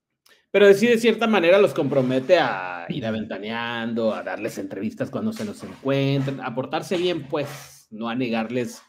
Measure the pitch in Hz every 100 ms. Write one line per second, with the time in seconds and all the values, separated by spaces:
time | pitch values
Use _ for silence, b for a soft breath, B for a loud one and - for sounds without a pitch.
0 | _ _ _ _ _ 196 202 196 240 226
1 | 233 220 226 208 165 196 196 - 139 139
2 | 127 131 131 175 135 98 90 87 85 151
3 | 113 110 110 104 104 117 117 117 113 113
4 | 113 92 90 92 107 - 98 - 214 -
5 | - 117 107 - 107 98 95 92 135 139
6 | 135 139 135 135 127 117 131 160 - 180
7 | 180 170 135 156 - - - - _ 107
8 | 113 123 123 113 110 127 117 -